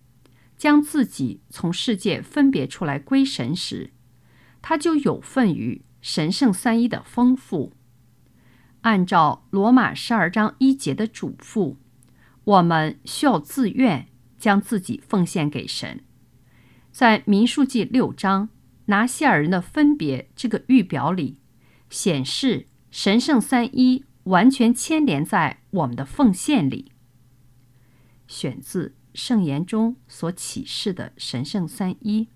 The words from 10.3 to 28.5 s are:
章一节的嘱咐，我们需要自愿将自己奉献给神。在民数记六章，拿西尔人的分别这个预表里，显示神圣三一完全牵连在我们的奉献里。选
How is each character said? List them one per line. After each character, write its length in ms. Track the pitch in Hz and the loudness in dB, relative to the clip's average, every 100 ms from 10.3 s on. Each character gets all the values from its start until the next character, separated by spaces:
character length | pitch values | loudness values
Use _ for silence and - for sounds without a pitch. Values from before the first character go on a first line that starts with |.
章 240 | 214 214 - | 0 -2 2
一 160 | 269 | 0
节 200 | 269 - | 0 -2
的 120 | 135 220 | -4 -6
嘱 300 | - 160 - | -6 -10 -10
咐， 380 | - 220 165 - _ _ _ _ _ _ | -8 -4 -4 -4 _ _ _ _ _ _
我 180 | - 196 | 2 4
们 380 | 170 165 156 - | 4 2 0 -4
需 220 | - - 294 | -12 -2 2
要 140 | 180 | 0
自 280 | 147 - 220 | -2 -2 -2
愿 380 | - 254 139 - _ _ - | 2 0 0 -6 _ _ -4
将 220 | 220 202 | 0 0
自 200 | - 214 | 0 -4
己 220 | - - - | -4 -10 -4
奉 200 | 202 170 | -2 0
献 240 | 185 147 | 0 -4
给 160 | 135 - | -4 -8
神。 340 | - 73 53 - _ _ _ _ _ _ _ _ | -10 -10 -14 -18 _ _ _ _ _ _ _ _
在 320 | - 240 214 - | 2 4 4 4
民 180 | 202 | 2
数 200 | 247 - | 4 2
记 200 | 269 226 | 0 0
六 280 | 185 262 180 | 0 0 0
章， 360 | - 196 196 220 _ _ _ | -2 0 0 -2 _ _ _
拿 200 | - 202 | -2 0
西 200 | 247 - | 0 0
尔 180 | 294 165 | 2 2
人 80 | 156 | 2
的 100 | 185 | 0
分 360 | 185 302 294 294 | -2 2 2 2
别 340 | 151 127 - - | 0 -4 -8 -8
这 120 | 233 | -4
个 140 | 208 - | -4 4
预 140 | 262 | 4
表 280 | 180 139 139 | 4 -2 -2
里， 260 | 185 139 - _ _ _ _ _ | -2 -4 -8 _ _ _ _ _
显 340 | - 202 143 | -4 -2 0
示 440 | 127 - 262 143 - _ _ | -2 -2 -2 -2 -6 _ _
神 300 | - 202 226 | -4 2 2
圣 200 | 285 269 | 4 2
三 260 | - 247 233 - | 2 0 0 2
一 280 | 254 254 - _ | 2 2 -4 _
完 260 | 190 185 240 | 0 4 4
全 220 | 269 233 | 4 2
牵 320 | 240 - 311 | 2 0 0
连 180 | 277 139 | 2 0
在 380 | 165 196 151 - _ | 0 0 -2 -4 _
我 160 | 185 135 | -4 -4
们 80 | |
的 120 | 120 135 | -4 -8
奉 260 | - 254 | 2 2
献 380 | 185 - 277 135 | 2 0 0 0
里。 220 | 120 - _ _ _ _ _ _ _ _ _ _ _ _ _ - | -4 -12 _ _ _ _ _ _ _ _ _ _ _ _ _ -20
选 320 | - 147 | -10 -8